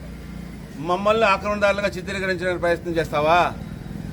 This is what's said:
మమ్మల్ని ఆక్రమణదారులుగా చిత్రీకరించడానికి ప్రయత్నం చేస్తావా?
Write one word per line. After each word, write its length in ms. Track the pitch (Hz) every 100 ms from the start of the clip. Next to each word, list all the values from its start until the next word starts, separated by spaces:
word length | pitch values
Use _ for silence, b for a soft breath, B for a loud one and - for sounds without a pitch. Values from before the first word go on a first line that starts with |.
| - - - - - - - -
మమ్మల్ని 480 | 156 180 202 220 220
ఆక్రమణదారులుగా 640 | 190 202 208 202 196 202
చిత్రీకరించడానికి 760 | 185 175 196 190 180 185 175
ప్రయత్నం 340 | 170 170 175 165
చేస్తావా? 580 | 151 151 151 175 156 - - - - - -